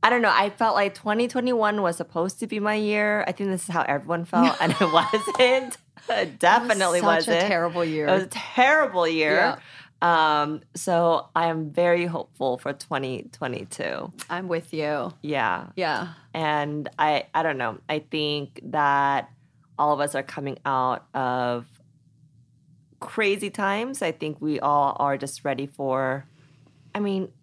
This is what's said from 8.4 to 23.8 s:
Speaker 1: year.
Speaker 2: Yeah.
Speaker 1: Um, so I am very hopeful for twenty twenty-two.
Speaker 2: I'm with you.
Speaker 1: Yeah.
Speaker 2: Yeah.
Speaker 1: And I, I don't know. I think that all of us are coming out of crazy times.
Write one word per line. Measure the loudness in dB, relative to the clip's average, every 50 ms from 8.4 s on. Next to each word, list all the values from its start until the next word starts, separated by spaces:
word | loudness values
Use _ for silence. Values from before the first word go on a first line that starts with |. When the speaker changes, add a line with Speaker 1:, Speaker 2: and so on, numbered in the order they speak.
| -10 -8 2 4 6 6 6 4 2 2 2 0 0 2
Speaker 1:
year. | 2 2 2 2 4
Speaker 2:
Yeah. | 4 4 2 0 -4 -10 -20 -20 -20 -20 -20 _ _
Speaker 1:
Um, | 2 4 4 6 4 4 4 2 2 0 -2 -8 -10 _ _
so | -10 -4 0 2 4 4 4 2 2 0 -2 _
I | 0 0 0
am | 0 -2 -4 -4
very | 0 0 2 4 4 2 0
hopeful | -2 -4 -6 -8 -10 _ -4 -2 -2 -2 -2
for | -4 -8 -8
twenty | -8 -8 -6 -6 -4 -4 -4 -6 -8 -10 -12
twenty-two. | -14 -10 -8 -8 -6 -8 -10 -12 -10 -8 -6 -6 -6 -8 -10 -12 -12 -14 -10 -8
Speaker 2:
I'm | -8 -8 -4 -4
with | -4 -6 -6 -6 -8
you. | -6 -4 -2 -2 -4 -4 -6 -10 _ -8
Speaker 1:
Yeah. | -4 -2 0 0 0 -2 -2 -6 -10 -8
Speaker 2:
Yeah. | -6 -4 -2 -2 -4 -6 -8 -12 -18 -20 _ _
Speaker 1:
And | -4 -2 0 0 0 0 -2 -4 -6 -8 -10 -2 0
I, | 0 2 2 0 -2 -2 _
I | 0
don't | 0 0 0 -2
know. | -2 -4 -4 -6 _ _
I | -6 -6
think | -6 _ -6 -4 -2 -2 -4 -4 -6 -10 _ -16 -14
that | -6 -2 2 2 4 4 4 2 2 2 0 -2 -6 -12 _ _ _ _ _ _ _ _ -2
all | 2 2 2
of | 2
us | 0 -2 -2
are | -6
coming | -8 -6 -10 -10 -8 -8 -8 -6 _
out | -2 0 0 0 0 -2 -4 -6 _ _
of | -4 -2 -2 0 -2 -2 -2 -2 -4 -6 -12 _ _ _ _ _ _ _ _ _ _ _ _ _ _ _ _ _ _ _ _ -20 _ _ _ _ _
crazy | -16 -10 -4 -2 0 0 0 0 -2 -8
times. | -4 -2 -2 -2 0 -2